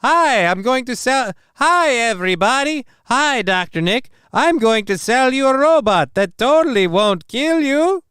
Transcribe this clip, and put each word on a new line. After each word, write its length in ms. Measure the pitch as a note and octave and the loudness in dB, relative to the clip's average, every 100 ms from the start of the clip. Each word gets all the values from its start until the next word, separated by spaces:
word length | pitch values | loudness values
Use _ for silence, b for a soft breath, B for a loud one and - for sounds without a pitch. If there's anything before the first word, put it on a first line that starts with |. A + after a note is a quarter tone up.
Hi, 440 | B3 E4 D#4+ A#3+ | 0 2 2 2
I'm 160 | F3 F#3 | 0 -2
going 240 | G3+ C4 | -2 -4
to 100 | B3+ | -4
sell, 380 | B3 - C4+ A#3 F3 _ | -6 -2 -2 -2 -10 _
hi, 400 | _ D4 F4 E4 | _ 0 2 0
everybody. 880 | B3 A#3 G3+ F#3 F3+ G3 C4 C#4 D#4 B3+ _ | 0 -2 -2 -2 0 0 0 -2 -4 -10 _
Hi, 360 | _ A#3+ D4+ C4+ | _ -2 0 -2
Doctor 400 | F#3+ F#3 F3 E3 | -2 -2 -4 -4
Nick. 300 | E3+ A3 - _ _ | -2 -2 -6 _ _
I'm 280 | - D4+ E4+ | -2 0 2
going 260 | A3+ A3 | 2 0
to 140 | G3+ G3 | -2 -6
sell 340 | - A#3+ C4 | -2 0 2
you 140 | C4 C4+ | 2 0
a 100 | C4 | 2
robot 540 | D4 D#4+ G#3+ F#3 D3 | 2 2 2 0 0
that 220 | - G3 - | -2 -4 -2
totally 500 | A#3+ D#4 D#4+ A3+ F#3 | 2 2 2 0 0
won't 420 | E3+ G#3+ F#3+ - | 0 0 -2 -4
kill 320 | A3+ D4+ E4 | -4 -2 0
you. 420 | C#4+ C#4+ E4 F#4+ - | 0 0 0 -2 -6